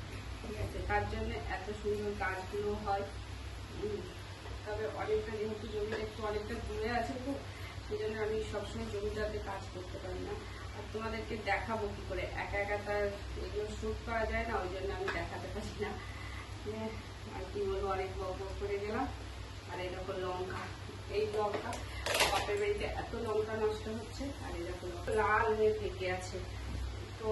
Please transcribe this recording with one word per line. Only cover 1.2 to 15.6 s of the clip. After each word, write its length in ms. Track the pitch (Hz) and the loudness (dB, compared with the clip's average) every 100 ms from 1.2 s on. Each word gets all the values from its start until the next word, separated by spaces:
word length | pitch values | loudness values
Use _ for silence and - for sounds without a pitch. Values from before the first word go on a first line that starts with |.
| 226 226 196 190 | 0 -2 -2 -2
এত 120 | 214 208 | -4 -2
সুন্দর 280 | 208 208 208 202 | 0 0 0 0
গাছগুলো 500 | 190 190 185 208 208 208 202 | 0 0 -2 -2 0 0 2
হয়। 200 | 196 196 - - - - - - 151 | 2 0 -4 -6 -6 -6 -6 -6 -4
উম, 200 | 208 202 - - - - - - 214 | -2 -2 -4 -8 -8 -8 -8 -6 -4
তবে 200 | 208 214 196 | 0 0 0
অনেকটা, 300 | 196 214 220 214 | 2 2 2 0
যেহেতু 260 | 220 214 214 | 0 -2 -2
জমিটা 240 | 208 208 220 220 | 0 0 0 -2
একটু 140 | - 214 | -2 0
অনেকটা 260 | 208 208 233 - | 0 0 -2 -2
দূরে 220 | 214 220 240 | 0 2 2
আছে, 140 | 233 262 | 2 0
তো 80 | 262 277 - - - - - | -2 -2 -4 -6 -6 -6 -2
সেই 120 | 208 | 0
জন্য 140 | 214 220 214 | 0 2 2
আমি 120 | 220 214 | 2 0
সবসময় 360 | 208 208 226 226 | -2 -2 -2 -2
জমিটাতে 460 | 202 208 208 214 208 196 | -2 0 0 0 0 -2
কাজ 140 | 196 - | -4 -4
করতে 240 | - - - | -6 -6 -6
পারি 180 | - 90 92 | -4 -4 -2
না। 60 | 415 - - - 202 | -4 -4 -6 -6 -6
আর 80 | - | -4
তোমাদেরকে 420 | 220 220 220 214 233 196 | -2 -2 -2 -2 0 2
দেখাবো 360 | 196 214 220 202 | 2 2 0 0
কি 80 | - - | -2 -2
করে, 140 | 185 - 175 | -2 -2 -2
একা 140 | 175 202 | 0 2
একা 140 | 202 208 202 | 4 2 2
তার 160 | 208 202 202 - - 185 | 2 2 2 -4 -4 -2
এগুলো 200 | 208 208 - | 0 0 0
শ্যুট 200 | 220 208 233 | 0 -2 0
করা 180 | 226 220 | 2 4
যায় 140 | 220 233 | 2 2
না, 60 | 208 | 2
ওই 80 | 359 | 0
জন্য 160 | - 392 403 | 0 0 0
আমি 100 | 381 339 | 0 0
দেখাতে 300 | 339 - - | -2 -2 -4
পারি 200 | - | -4